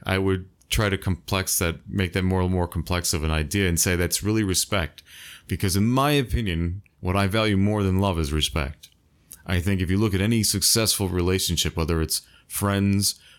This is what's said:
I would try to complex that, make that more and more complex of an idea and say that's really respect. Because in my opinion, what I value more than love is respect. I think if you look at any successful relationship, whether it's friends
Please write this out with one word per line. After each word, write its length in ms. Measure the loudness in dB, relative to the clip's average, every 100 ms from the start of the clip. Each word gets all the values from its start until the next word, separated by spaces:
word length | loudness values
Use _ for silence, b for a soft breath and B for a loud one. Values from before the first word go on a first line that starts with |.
I 140 | -4 0
would 300 | 0 0 -4 _ -4
try 180 | 0 0
to 80 | 0
complex 600 | -2 -4 -2 -2 -2 0
that, 300 | -2 -4 -6
make 240 | -2 0
that 80 | 0
more 180 | 0 2
and 80 | 2
more 160 | 0 -2
complex 440 | -4 -2 -2 -2
of 120 | -2
an 60 | 0
idea 380 | 0 0 0 2
and 100 | 2
say 180 | 0 0
that's 260 | 0 -2
really 200 | -2 0
respect. 580 | 0 -2 -2 -2 -4 -10 -20 B B B -8
Because 300 | -2 0 2
in 100 | 2
my 260 | 2 2
opinion, 680 | 2 0 -2 -2 -2 -2 -6 -12 -10
what 160 | -2 0
I 100 | 2
value 300 | 2 2 2
more 260 | 2 2
than 180 | 2 2
love 180 | 2 0
is 140 | 0
respect. 560 | 0 0 -2 -6 -10 -20 _ _ _ B B -4
I 140 | -2
think 200 | 0 0
if 100 | 0
you 80 | 2
look 160 | 2
at 60 | 2
any 200 | 2 2
successful 640 | 2 0 2 2 0 0 0
relationship, 680 | 0 2 2 0 -2 -2 -2
whether 240 | 0 0
it's 220 | 0 -4 B B B
friends 680 | -4 0 2 2 2 0 -4 B